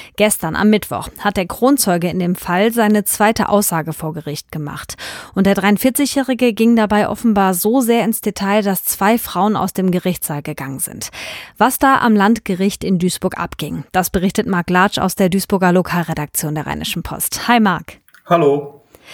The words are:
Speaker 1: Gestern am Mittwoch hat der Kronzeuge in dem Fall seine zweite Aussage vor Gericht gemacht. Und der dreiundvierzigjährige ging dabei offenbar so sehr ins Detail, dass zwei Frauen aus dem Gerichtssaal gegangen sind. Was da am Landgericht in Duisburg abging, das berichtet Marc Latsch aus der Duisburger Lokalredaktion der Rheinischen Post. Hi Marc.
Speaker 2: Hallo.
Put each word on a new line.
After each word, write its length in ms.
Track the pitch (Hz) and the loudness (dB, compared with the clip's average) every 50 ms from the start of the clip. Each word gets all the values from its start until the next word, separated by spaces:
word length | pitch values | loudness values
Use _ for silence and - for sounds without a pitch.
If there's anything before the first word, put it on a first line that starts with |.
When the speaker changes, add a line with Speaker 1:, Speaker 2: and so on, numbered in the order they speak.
| - - _ | -18 -10 _
Speaker 1:
Gestern 400 | - 208 214 - - - 160 156 | 0 0 0 0 -2 -4 -4 -2
am 140 | - 190 214 | 2 4 4
Mittwoch 400 | 214 208 - - 127 98 - - - - | 4 4 2 -2 -8 -8 -8 -10 -10 -6
hat 180 | - 208 - | -4 -4 -2
der 80 | 202 185 | -2 -4
Kronzeuge 640 | 180 - - 233 262 285 277 - 208 180 175 165 180 | -4 -4 0 2 2 4 2 2 2 0 0 0 -2
in 100 | 156 185 | -2 -2
dem 160 | 180 175 185 | -2 -2 -2
Fall 380 | - - - 175 180 208 233 233 | -4 -4 -2 0 2 2 2 2
seine 320 | 240 220 208 214 208 202 | 2 2 2 2 2 0
zweite 460 | - - - 214 220 226 - 208 - | 0 0 2 2 2 2 2 0 2
Aussage 420 | - 202 202 - 175 165 156 165 151 | 2 2 2 2 -2 -2 -4 -4 -8
vor 220 | - 165 156 160 | -8 -6 -8 -8
Gericht 360 | 170 - 147 147 - - - | -8 -8 -10 -10 -10 -10 -10
gemacht. 440 | - 160 147 143 143 143 - - - - - - - - - - - | -10 -10 -8 -8 -10 -12 -12 -14 -14 -14 -14 -14 -14 -14 -14 -6 0
Und 120 | 190 196 | 2 4
der 80 | 196 196 | 4 4
dreiundvierzigjährige 1000 | - 185 202 208 196 - 262 240 - 285 254 - 277 262 - 254 233 254 240 208 | 4 4 2 2 4 4 2 2 2 0 0 0 -2 -2 0 0 2 2 0 2
ging 220 | 202 226 233 233 | 4 4 4 4
dabei 340 | 226 214 196 208 208 208 - | 4 4 4 2 2 2 0
offenbar 420 | - - - 233 208 202 196 190 185 | -2 0 0 2 2 4 4 2 2
so 300 | 175 - 208 233 269 247 | 2 0 2 2 2 2
sehr 220 | 220 233 233 196 | 2 2 2 2
ins 180 | 214 220 - - | 0 -2 -2 -4
Detail, 400 | 214 196 - 202 196 202 220 196 | -6 -4 -4 -2 0 0 2 2
dass 220 | 202 185 - - | 0 -2 -2 -2
zwei 340 | - - - 196 202 233 226 | -4 -4 0 2 2 2 2
Frauen 360 | - - - 180 190 214 208 | 0 -4 -2 0 0 2 2
aus 200 | - 180 190 - | 0 -2 -2 -2
dem 160 | - 190 185 | -2 0 0
Gerichtssaal 500 | 175 180 - 180 175 - - - 151 143 | 0 0 0 -2 -4 -4 -4 -6 -6 -6
gegangen 380 | - - 147 - 139 135 135 - | -6 -8 -8 -8 -8 -10 -8 -8
sind. 320 | - - - - - - - - - - - - - - - - | -8 -8 -10 -10 -12 -12 -12 -14 -14 -14 -14 -14 -16 -10 -2 2
Was 200 | 214 254 254 - | 2 2 2 4
da 200 | 285 269 269 - | 4 4 4 4
am 180 | - 240 214 | 4 4 4
Landgericht 680 | 208 196 208 233 214 - - 185 175 190 202 - - - | 4 4 4 2 0 0 -4 -2 0 0 -2 -2 -2 -4
in 160 | 180 196 170 | -2 0 0
Duisburg 400 | 180 180 - - - 185 - - | 0 0 -2 -2 -4 -4 -4 -4
abging, 460 | 175 175 - - 156 147 165 165 143 _ - | -8 -8 -8 -8 -8 -6 -6 -8 -8 _ -2
das 160 | 185 180 - | -2 0 0
berichtet 380 | - 190 175 190 - - - | 0 0 0 0 0 0 -2
Marc 240 | - 190 175 170 - | 0 0 -2 0 0
Latsch 260 | 175 180 190 202 - | 2 2 2 2 0
aus 180 | - - 180 - | 0 -2 -2 0
der 140 | - 196 180 | 2 0 2
Duisburger 440 | 175 196 - - 202 185 190 180 175 | 2 0 -2 0 0 2 2 4 4
Lokalredaktion 840 | 185 175 - 165 175 165 - 160 151 147 - - - - 151 151 | 2 2 0 -2 -2 -2 -2 -4 -6 -6 -6 -6 -6 -4 -4 -4
der 120 | 156 139 | -4 -4
Rheinischen 360 | 143 151 151 156 - - 170 - | -4 -6 -6 -6 -6 -6 -6 -8
Post. 460 | - - - - - - - - - | -8 -8 -8 -6 -6 -6 -4 0 2
Hi 120 | 240 233 | 2 4
Marc. 380 | 220 196 175 160 170 - - - _ _ - - _ | 4 2 0 -2 -4 -12 -20 -20 _ _ -20 -10 _
Speaker 2:
Hallo. 540 | - 175 170 156 139 143 143 - - - - _ _ _ - _ - | 0 2 4 4 4 2 2 -2 -6 -14 -20 _ _ _ -20 _ -20